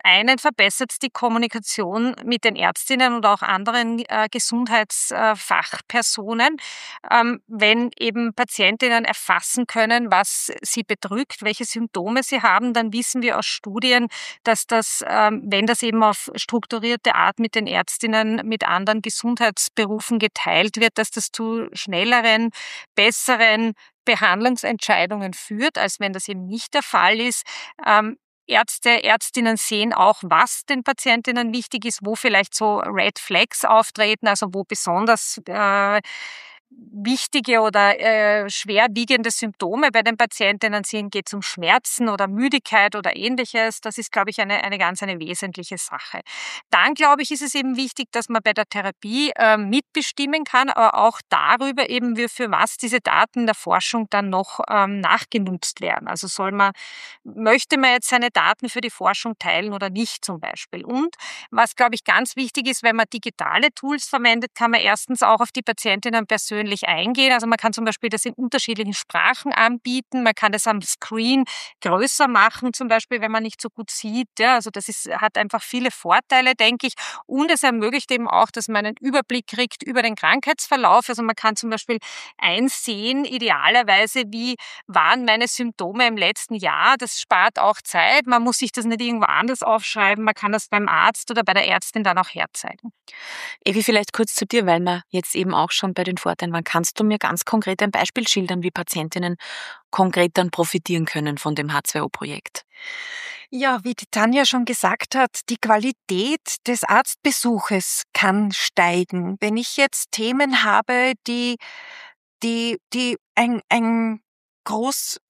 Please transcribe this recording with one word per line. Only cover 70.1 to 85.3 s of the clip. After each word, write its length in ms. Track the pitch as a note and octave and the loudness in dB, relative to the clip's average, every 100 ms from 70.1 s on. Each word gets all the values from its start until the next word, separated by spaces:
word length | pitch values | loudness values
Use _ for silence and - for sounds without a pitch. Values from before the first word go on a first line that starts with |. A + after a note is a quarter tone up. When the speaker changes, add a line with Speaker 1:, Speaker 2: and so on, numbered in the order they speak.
| B3+ | 0
Speaker 1:
man 100 | A3+ | 0
kann 200 | - G#3+ | 2 0
das 160 | G#3 A3+ | 0 -2
am 120 | G#3 | -2
Screen 640 | - - - A3 A#3 C4+ B3+ - - _ | -4 -8 -6 -2 2 2 0 -4 -14 _
größer 480 | F3+ F#3 C4 - C4+ | 0 0 0 2 2
machen, 440 | A3 A3 - B3 | 6 4 2 -6
zum 140 | - B3 | -4 0
Beispiel, 340 | A3+ - A#3+ | 0 0 -4
wenn 120 | A3 | 0
man 100 | A3 | -2
nicht 180 | A3 - | -4 -8
so 80 | A#3 | -12
gut 220 | - G#3 | -12 -10
sieht. 380 | - G#3+ A#3 A#3 - | -8 -6 -4 -4 2
Ja, 160 | A#3 | 4
also 160 | B3 G#3+ | 4 0
das 180 | G3+ G#3 | -10 -8
ist, 220 | - - | -8 -6
hat 260 | D#3+ G#3+ G#3 | -2 0 0
einfach 240 | G#3 A3+ | -2 -4
viele 300 | - B3 B3+ | -4 -4 -4
Vorteile, 640 | - E3 G#3+ - B3+ B3+ | -4 2 2 4 2 4
denke 320 | B3 A3+ A#3+ B3+ | 4 2 2 -4
ich. 80 | - - - - | -6 -12 -12 -6
Und 240 | C4 D#4+ | -2 2
es 140 | D4 | 4
ermöglicht 480 | C4+ A#3 G#3+ C4+ - | 2 2 0 -2 -2
eben 160 | B3 A#3 | -2 2
auch, 220 | F3 A3 | 4 2
dass 160 | A#3 A3 | 0 -2
man 180 | G#3 G#3 | -2 -2
einen 100 | - | -4
Überblick 480 | C4 C4+ - A#3+ - | -2 0 0 -4 -4
kriegt 340 | A3+ B3 - | -4 -4 -4
über 200 | - B3 | -4 0
den 120 | A3+ | 0
Krankheitsverlauf. 920 | G#3 D#3+ B3+ C#4+ D4+ - C4+ G3+ G#3+ B3 | 0 2 2 2 -2 0 2 6 6 4
Also 140 | A#3 | -4
man 120 | A3+ | -2
kann 220 | A3 A3 G#3+ | 0 0 -2
zum 120 | A#3 | -4
Beispiel 300 | A3 - A3+ - - - - | -6 -4 -4 -4 -16 -16 -2
einsehen, 840 | F3+ F#3+ C4 - - G#3 A3+ C4+ | 0 2 0 -2 -6 -4 -2 -2
idealerweise, 960 | C#4+ B3+ A3+ C#3+ D#3 A#3+ G#3 G3 A3 C4 G#3 | -2 -4 0 2 4 4 4 4 4 0 -4
wie 260 | A3+ B3 A#3+ - - - | -4 -6 -6 -10 -18 -2
waren 380 | F3+ D#3+ B3 | 2 4 4
meine 240 | A#3+ | 2